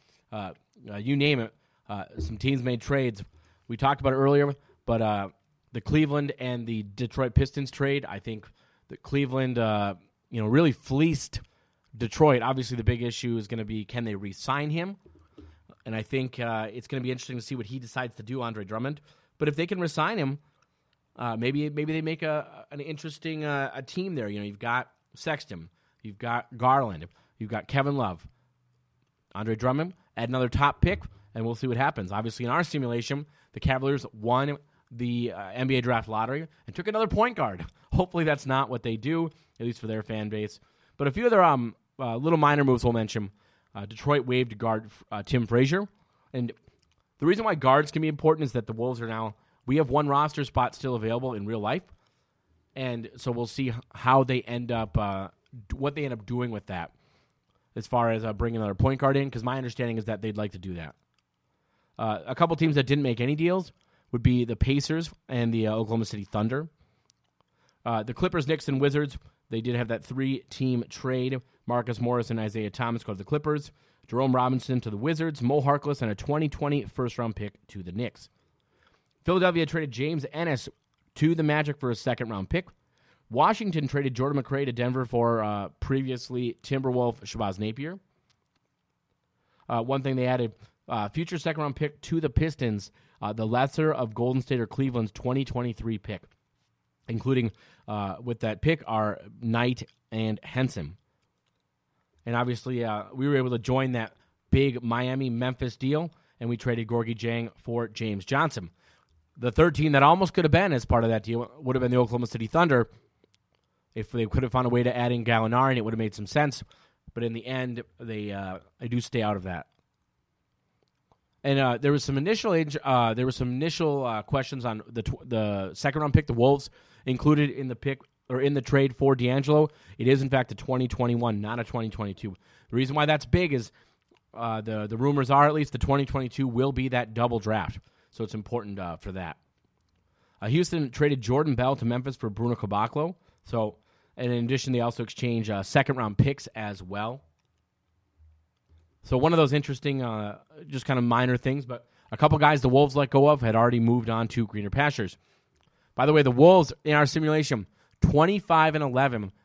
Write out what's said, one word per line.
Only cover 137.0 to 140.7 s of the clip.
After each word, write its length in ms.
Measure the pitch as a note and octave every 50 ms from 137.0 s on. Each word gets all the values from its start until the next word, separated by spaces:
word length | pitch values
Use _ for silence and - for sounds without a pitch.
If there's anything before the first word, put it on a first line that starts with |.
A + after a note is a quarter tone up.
| A#2+ A2 A2
double 240 | A#2 A#2+ B2+ A#2+ A2
draft, 400 | G2 G#2+ A2 G#2 F2 C#2+ - - - _ _ _ _ _
so 140 | _ - A2+
it's 100 | G2+ -
important, 440 | G#2+ G2 - A#2+ A#2+ G#2 G#2 G2 G2
uh, 180 | F#2 F2 E2
for 160 | D#2+ - G2+ F#2
that. 260 | F#2+ F2+ E2 - - _ _ _ _ _ _ _ _ _ _ _ _ _ _ _ _ _ _ _ _ -
Uh, 60 | G#2+
Houston 420 | C3 E3+ F3+ -